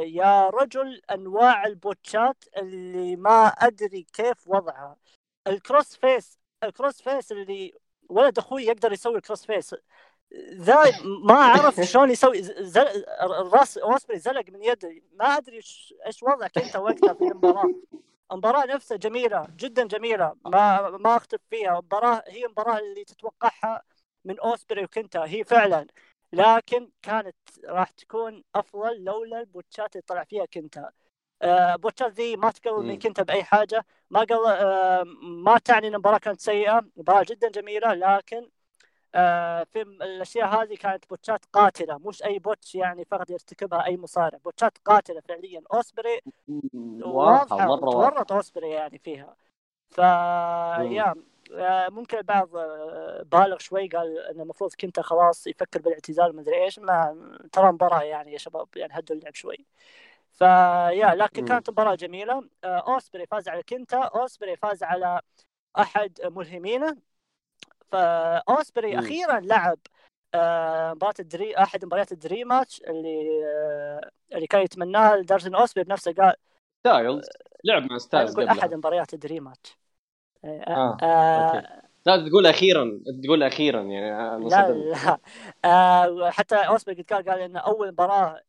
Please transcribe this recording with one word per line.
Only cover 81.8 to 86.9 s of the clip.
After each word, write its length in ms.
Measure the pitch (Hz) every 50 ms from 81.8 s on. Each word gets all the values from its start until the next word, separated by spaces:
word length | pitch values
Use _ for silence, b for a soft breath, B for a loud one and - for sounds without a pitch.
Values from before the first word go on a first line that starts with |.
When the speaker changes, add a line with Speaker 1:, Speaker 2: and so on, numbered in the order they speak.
| - _ _ _ -
Speaker 2:
لا، 240 | 170 190 185 160 156
تقول 180 | 156 202 190 165
أخيرًا، 540 | 156 156 175 190 180 156 131 117 104 101 - 135 131 131 131
تقول 200 | 135 160 156 143
أخيرًا، 380 | 131 - - 151 147 123 113
يعني، 300 | 101 98 98 98 101 107 107
أنا 340 | 107 113 113 113 110 113 -
Speaker 1:
لا، 200 | 180 196 196 185
Speaker 2:
انصدمت. 360 | 165 156 151 156 160 139 135
Speaker 1:
لا. 120 | 170 160 - B B B B B 190 B _ -
آه، 640 | 175 175 180 185 180 180 180 180 175 175 175 180 175
حتى 260 | 165 - 208 - 220
أوسبري 400 | 208 196 165 214 220 - 208